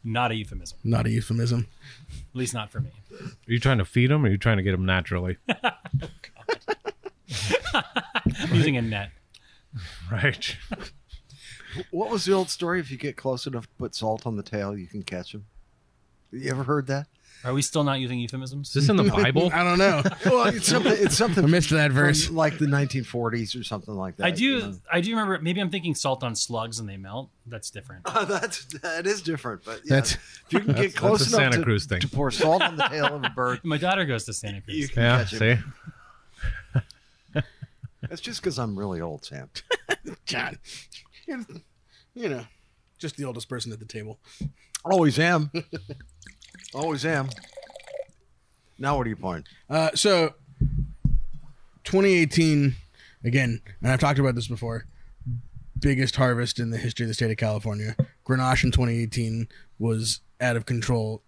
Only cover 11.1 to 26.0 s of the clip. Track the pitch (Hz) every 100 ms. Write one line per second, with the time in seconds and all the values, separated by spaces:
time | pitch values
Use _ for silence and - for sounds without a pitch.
11.1 | - _ 139 - - - - - 170 220
12.1 | 226 175 190 180 - 175 180 143 131 143
13.1 | - 135 127 - 123 113 _ 127 - 113
14.1 | 110 123 107 98 107 101 101 90 107 92
15.1 | 92 90 110 104 - - _ _ _ _
16.1 | _ _ 131 135 131 131 147 131 139 147
17.1 | _ _ - 123 135 139 156 147 135 127
18.1 | 123 117 131 131 139 139 139 143 196 202
19.1 | - 202 135 175 165 175 175 196 160 160
20.1 | - - 247 233 208 - - - 392 -
21.1 | - 226 175 151 170 160 156 147 131 147
22.1 | 147 - 165 156 156 151 143 143 135 117
23.1 | 120 117 117 110 127 107 107 95 104 92
24.1 | 85 180 170 262 262 202 92 - 175 180
25.1 | 226 208 185 160 180 190 196 170 147